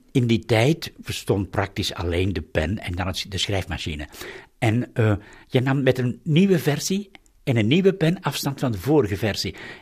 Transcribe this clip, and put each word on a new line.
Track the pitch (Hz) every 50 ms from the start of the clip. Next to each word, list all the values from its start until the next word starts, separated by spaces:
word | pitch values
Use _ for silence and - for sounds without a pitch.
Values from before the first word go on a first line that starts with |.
| _ _ -
in | 139 120
die | 117 117 107 -
tijd | - 120 110 113 135 165 - - - -
bestond | - - - 107 - - - 113 98 101 -
praktisch | - - 98 98 - - 95 - -
alleen | - - 87 85 85 95 98 90
de | 80 80
pen | - - - 78 80 101 110
en | - - 87
dan | 85 92
het | 90 90
s-, | - - 95
de | 92 90
schrijfmachine. | - - 101 95 90 - 92 - - - 80 73 73 - - - - - - - - - _ -
En, | - 113 107 120 123 - -
eh, | - 113 107 104 98 - - - - -
je | - - 131
nam | 123 135 135 143 131
met | 131 - -
een | 123 123 110 - -
nieuwe | 165 151 156 190 196 190 165
versie | - 151 143 - - - 190 196 202 - - - _ _ _ _ -
en | - 127
een | 117 107
nieuwe | 104 135 180 185 190 185
pen | 190 156 160 170 -
afstand | - - 143 - - 151 135 -
van | - 131 113
de | 98
vorige | 87 120 156 151 127 101 104
versie. | 92 - 104 95 - - 95 82 - - - - -